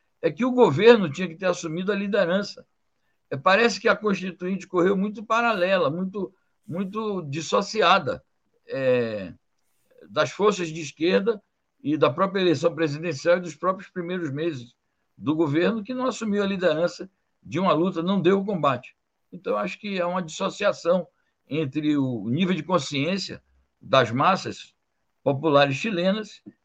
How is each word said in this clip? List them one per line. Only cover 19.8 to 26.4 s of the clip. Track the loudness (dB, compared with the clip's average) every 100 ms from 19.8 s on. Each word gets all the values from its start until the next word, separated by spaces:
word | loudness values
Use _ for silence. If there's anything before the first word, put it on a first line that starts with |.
| -8 -4
é | -2
uma | -4
dissociação | -6 -6 -6 0 -2 0 2 2 0 _ _ _ _
entre | -4 -4 -2 0 2
o | 0 -2 -2
nível | 0 0 0
de |
consciência | 0 -2 0 -4 -2 -4 -6 -14 _ _ _ _
das | 2 4 4
massas | 2 2 2 -2 -12 -16 _ _ _ _ _
populares | -2 0 4 4 4 0
chilenas | -2 0 0 0 -6 -16